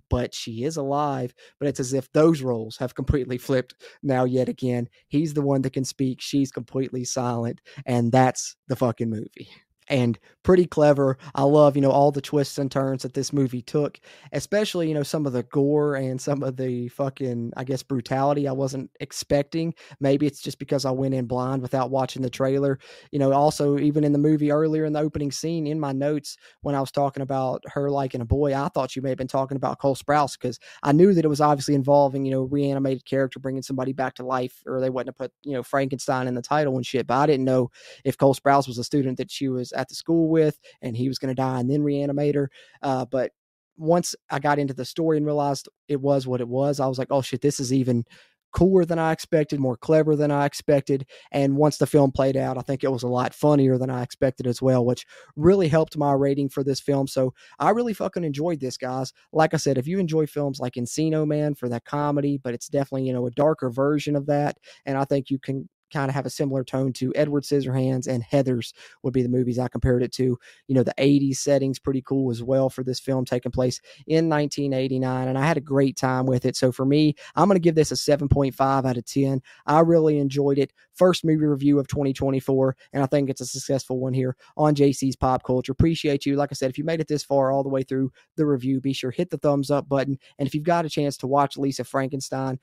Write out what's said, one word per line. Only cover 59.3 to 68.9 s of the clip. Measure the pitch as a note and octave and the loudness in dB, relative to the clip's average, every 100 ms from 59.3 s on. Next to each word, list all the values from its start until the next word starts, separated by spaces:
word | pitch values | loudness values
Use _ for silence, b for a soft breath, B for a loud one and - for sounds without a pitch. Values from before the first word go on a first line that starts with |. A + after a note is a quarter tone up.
Like | D#3 D#3+ | 0 2
I | D#3 | 2
said, | - C3 | 0 0
if | C3 | -2
you | F#3+ | -2
enjoy | F3 D#3 D3+ | -2 0 -2
films | D3 C#3+ C3+ | -2 -6 -4
like | B2+ B2 | -8 -6
Encino | A#2+ - D#3+ D#3 D3+ | -6 -2 -2 0 0
Man | D3 D3+ | 0 -2
for | C#3+ B2 | -4 -6
that | A#2+ | -6
comedy, | - D3 D3 C#3+ C#3+ C#3+ | -6 -4 -2 0 0 -2
but | B2+ | -4
it's | A#2+ - | -8 -4
definitely, | C#3+ C#3 C3+ C3 | -4 -2 -2 -2
you | |
know, | B2+ B2 | -2 -2
a | |
darker | A#2+ D3 D#3+ B2+ | 0 0 0 -2
version | A#2+ C#3 D3+ C#3+ D3 | -2 0 0 0 -2
of | |
that, | C#3+ D3 D3 - B B - | 0 0 -2 -4 B B -6
and | C3+ | -4
I | |
think | C#3 C#3 C3+ | 0 -2 -2
you | C3+ | -6
can | - C3+ D#3+ _ _ | -4 -8 -10 _ _
kinda | D#3 C#3 | -6 -4
have | C3+ B2+ | -4 -4
a | |
similar | - C#3+ C3+ | -4 -4 -4
tone | B2+ C3 C3+ | -4 -2 -2
to | B2 C3 | -2 -2
Edward | C#3 D3 C#3+ | 0 0 0
Scissorhands | - C#3+ C3 C3 C3 C3 B2+ | 0 -2 0 0 0 -2 -2
and | B2+ | -4
Heathers | A#2 C#3+ C3 B2 - B B | 0 0 2 0 -4 B B